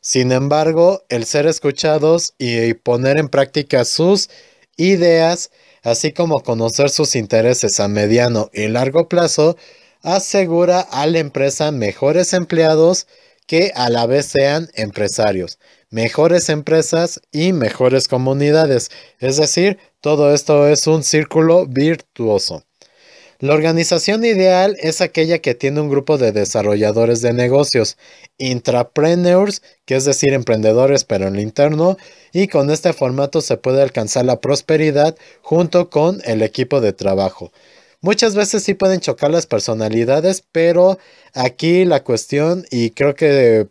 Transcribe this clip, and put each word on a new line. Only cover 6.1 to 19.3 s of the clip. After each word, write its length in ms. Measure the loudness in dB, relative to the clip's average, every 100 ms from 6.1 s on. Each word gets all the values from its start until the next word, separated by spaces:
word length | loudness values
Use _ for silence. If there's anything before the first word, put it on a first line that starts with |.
como 320 | -2 -2 -2
conocer 460 | -2 -4 -2 0 0
sus 260 | 0 -2 -2
intereses 640 | 0 0 2 0 -2 -2
a 80 | -2
mediano 640 | 0 2 2 2 -2 -4
y 160 | -6 -4
largo 400 | -2 -2 -2 0
plazo, 480 | 0 0 2 0 0 -12 _ _ _
asegura 760 | -4 -4 -2 -2 0 0 2 0
a 260 | -2 -4 -2
la 120 | -2
empresa 540 | -4 -2 -2 -2 -4
mejores 640 | -2 -4 -2 0 0 0
empleados 720 | -2 -2 0 2 4 4 2 -6 _ _ _ _
que 260 | 0 0
a 140 | -2 -2
la 160 | 0
vez 220 | 0 0 0
sean 420 | 0 0 0 -6
empresarios, 840 | -8 -8 -4 -4 -2 -2 -2 -6 -12 _ _ _
mejores 640 | -4 -4 0 2 2 0
empresas 720 | -4 0 0 0 -2 -2 -6 _
y 220 | -4 -2
mejores 520 | 0 -2 0 2 2 0
comunidades. 840 | -2 -2 0 2 2 2 0 -2 -16 -20 _
Es 200 | -4